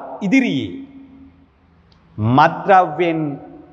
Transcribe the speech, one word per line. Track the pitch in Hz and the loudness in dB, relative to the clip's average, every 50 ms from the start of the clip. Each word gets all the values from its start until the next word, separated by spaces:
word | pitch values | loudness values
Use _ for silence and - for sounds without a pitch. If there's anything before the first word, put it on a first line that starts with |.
| - - - - | -12 -14 -14 -8
ඉදිරියේ | 214 185 233 269 247 - - 131 110 92 - - - - - - - - - - - - _ _ _ _ _ _ _ _ _ _ _ _ _ _ _ _ _ 107 | -4 0 0 0 0 0 -2 -4 -6 -6 -10 -14 -16 -18 -20 -20 -20 -20 -20 -20 -20 -20 _ _ _ _ _ _ _ _ _ _ _ _ _ _ _ _ _ -4
මත්ද්‍රව්‍යෙන් | 107 113 123 139 156 170 165 - - 180 196 185 180 165 151 156 180 170 160 160 156 147 139 135 - - - - - - | -2 2 4 4 4 4 2 -2 2 4 4 4 4 2 -2 -2 -2 -2 0 -2 -4 -4 -6 -8 -12 -18 -20 -20 -20 -20